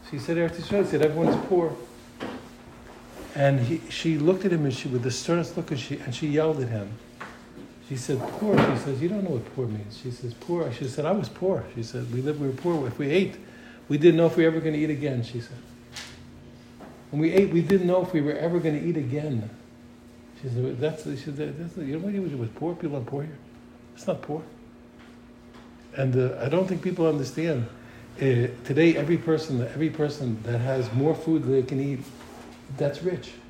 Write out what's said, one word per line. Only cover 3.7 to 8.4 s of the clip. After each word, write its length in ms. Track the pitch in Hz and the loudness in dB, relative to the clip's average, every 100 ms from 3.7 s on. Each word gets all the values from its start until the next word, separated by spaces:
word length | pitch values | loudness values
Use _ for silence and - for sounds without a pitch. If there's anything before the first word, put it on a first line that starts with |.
| - - | 0 -4
she 300 | - 165 156 | -2 0 4
looked 260 | 151 190 202 | 4 4 2
at 60 | |
him 140 | 170 143 | 2 2
and 80 | |
she, 140 | 123 151 | 0 -2
with 120 | 123 | 0
the 80 | 123 | 0
sternest 480 | - - 170 165 - | -2 0 0 0 -6
look, 140 | 165 | -4
and 80 | 139 | -6
she, 180 | - 143 | -4 -8
and 160 | - | -6
she 140 | 120 156 | -4 0
yelled 320 | 147 156 147 | 2 2 0
at 60 | 120 | -2
him. 240 | 110 101 113 - - - - - - - - - | -4 -6 -10 -16 -18 -16 -16 -20 -18 -18 -20 -10
She 60 | 131 | -8
said, 240 | - 123 - | -2 -2 -2
"Poor." 220 | - | -2